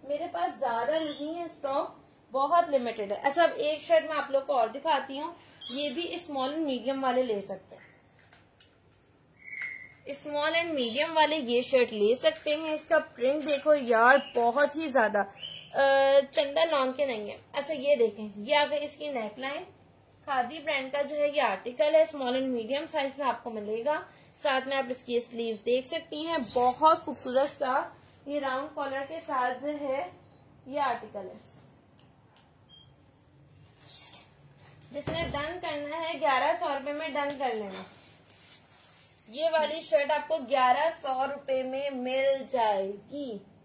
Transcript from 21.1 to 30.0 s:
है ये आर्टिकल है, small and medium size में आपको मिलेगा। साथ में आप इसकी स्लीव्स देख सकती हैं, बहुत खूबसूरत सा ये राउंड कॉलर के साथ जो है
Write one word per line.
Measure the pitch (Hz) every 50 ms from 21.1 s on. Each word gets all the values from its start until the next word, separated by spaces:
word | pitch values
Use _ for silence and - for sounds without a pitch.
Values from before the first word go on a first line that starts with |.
| 302
है | 294 294 294
ये | 285 294
आर्टिकल | 262 220 196 190 - 240 247 - 311 302 311
है, | 311 320
small | 311 302 294 262 247 254
and | 262 269 262 254
medium | 233 220 214 269 285 320 302
size | - 311 269 277 262 277
में | 285
आपको | 254 226 - - 240
मिलेगा। | 220 214 208 208 214 233 233 294 302 339 381 - - - - - _ -
साथ | - 294 262 262 254
में | 262 277
आप | 269 262 240
इसकी | 254 - - - 240 233
स्लीव्स | 233 - - 233 233 226 220 208 -
देख | 233 240 262 262
सकती | - 330 320 320 - 311 294 311
हैं, | 330 339 311 247 202 -
बहुत | 247 247 247 247 - 302 311 320 - -
खूबसूरत | 302 254 - - 262 247 262 277 285
सा | - - 277 254 214 302 339 - - - - - - - - 277
ये | 285 294
राउंड | 269 269 262 269 285 311
कॉलर | - 302 285 269 269 269 277
के | 277 320 330
साथ | - - 285 254 247 254 254 226
जो | 269 294 302 285
है | 294 269 262 277